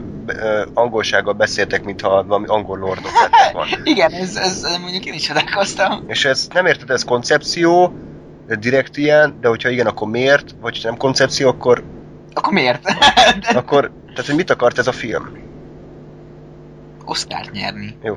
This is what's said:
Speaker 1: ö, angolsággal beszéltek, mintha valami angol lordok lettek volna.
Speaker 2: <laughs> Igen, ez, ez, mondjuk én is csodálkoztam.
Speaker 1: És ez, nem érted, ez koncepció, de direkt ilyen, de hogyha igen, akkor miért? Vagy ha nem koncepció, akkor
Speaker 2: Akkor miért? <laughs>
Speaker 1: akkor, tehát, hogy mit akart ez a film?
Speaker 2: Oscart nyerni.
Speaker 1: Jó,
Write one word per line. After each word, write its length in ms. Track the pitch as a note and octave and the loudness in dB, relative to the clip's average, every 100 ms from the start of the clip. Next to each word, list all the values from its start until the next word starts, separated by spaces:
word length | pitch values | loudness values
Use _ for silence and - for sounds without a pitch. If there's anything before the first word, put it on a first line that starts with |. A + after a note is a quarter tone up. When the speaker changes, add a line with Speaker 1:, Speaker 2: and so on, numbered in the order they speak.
| - - - | -8 -12 -10
Speaker 1:
ö, 360 | - A2 G#2+ G2 | -6 -2 -2 -2
angolsággal 580 | F#2+ A#2+ A2 G2+ G2+ G2 | 0 0 0 0 0 0
beszéltek, 520 | G2+ G#2 - G2 F#2+ | 0 0 0 -2 -2
mintha 400 | G#2 F#2+ G2+ F#2+ | -6 -4 2 2
valami 220 | F#2 G2+ G2+ | 2 -2 0
angol 300 | G#2+ F#2+ F#2+ | -2 -2 -6
lordok 260 | F#2+ F#2 F#2+ - | -6 -6 -2 2
lettek 300 | - A#4+ - | 4 4 4
volna. 180 | - - F#4 | 0 -4 -2
Speaker 2:
<laughs> 80 | D#4 | 0
Igen, 200 | A#3+ D#3+ | 2 2
ez, 240 | E3+ F#3 G3 | 0 -8 -4
ez, 300 | F#3+ F#3 D3+ F3 | -4 -4 -6 -6
mondjuk 220 | F3+ F#3 | -6 -10
én 100 | G3 | -8
is 80 | E3+ | -8
csodálkoztam. 840 | - D3+ D3+ G3+ G3 - G3 - G2+ | -4 -2 -2 -2 -2 0 -2 -2 -6
Speaker 1:
És 180 | G#2+ | -2
ez, 240 | C#3+ C3 - | 0 0 -2
nem 120 | F3 F3+ | 0 2
érted, 240 | C#3 - | 2 0
ez 140 | B2 | -2
koncepció, 880 | - A#2+ - D3+ - F3 E3+ F3 F3+ - - - - - - | 0 -2 2 0 0 0 4 6 4 0 -18 -20 -20 -14 -8
de 80 | A2 | -4
direkt 400 | A#2 C3 - - | 0 0 0 0
ilyen, 400 | D3 D3+ D3 C#3 | 4 6 4 2
de 80 | A#2+ | 0
hogyha 200 | A2+ B2 | 2 0
igen, 180 | B2 A2 | 0 0
akkor 220 | - G#2+ | -2 -4
miért? 460 | A#2 C3 C#3 - - | 0 2 2 0 -12
Vagy 220 | A2+ - | -10 -6
ha 60 | A2+ | -6
nem 80 | A2+ | -2
koncepció, 500 | C3+ C3 C3 - C3 | 0 2 0 2 0
akkor 340 | B2 B2+ A#2+ - - - - - | 2 2 2 0 -18 -20 -20 -10
Speaker 2:
Akkor 180 | - - | -4 0
miért? 320 | F#3+ B2+ A#2+ F#3+ - B3 - | 2 2 0 -2 2 4 6
<laughs> 340 | G#3 G3+ A3+ | 6 4 0
Speaker 1:
akkor, 360 | A#3 - C#3+ - - - | 0 2 2 2 -4 -16
tehát, 200 | - B2 | -10 -2
hogy 100 | D3+ | 0
mit 140 | D#3+ | 0
akart 280 | C3 A#2+ - | 2 2 2
ez 80 | B2+ | -2
a 60 | |
film? 520 | A#2+ A2+ D#2+ - - - - - - - - - - - - - - - - - - - | -2 -4 -6 -6 -16 -18 -18 -20 -20 -20 -20 -20 -20 -20 -20 -20 -20 -20 -20 -20 -16 -10
Speaker 2:
Oscart 440 | - - - - | -8 -8 -10 -10
nyerni. 440 | G2+ G2 G#2 G2+ - | -8 -8 -8 -12 -10
Speaker 1:
Jó, 120 | A2 | -8